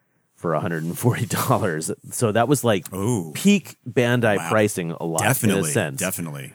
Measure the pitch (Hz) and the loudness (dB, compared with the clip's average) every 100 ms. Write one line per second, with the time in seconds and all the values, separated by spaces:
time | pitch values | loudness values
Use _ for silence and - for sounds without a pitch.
0 | _ _ _ _ 85 76 85 82 80 - | _ _ _ _ -2 -2 -2 -4 -6 -2
1 | 120 110 107 - - 110 98 78 80 - | 0 0 -2 -2 0 2 0 -2 -6 -8
2 | - - 113 104 120 147 120 98 - 92 | -10 -2 2 4 4 4 4 2 0 -4
3 | 104 117 80 - 196 202 - - 120 127 | -2 -2 -4 0 4 4 2 -14 -4 0
4 | 120 123 113 98 85 110 107 - 82 - | 2 4 2 2 2 2 2 0 -6 -4
5 | 85 80 104 131 110 98 80 90 82 69 | -4 0 0 2 2 0 0 -2 -2 -2
6 | 92 92 82 71 67 | -4 -4 -8 -10 -14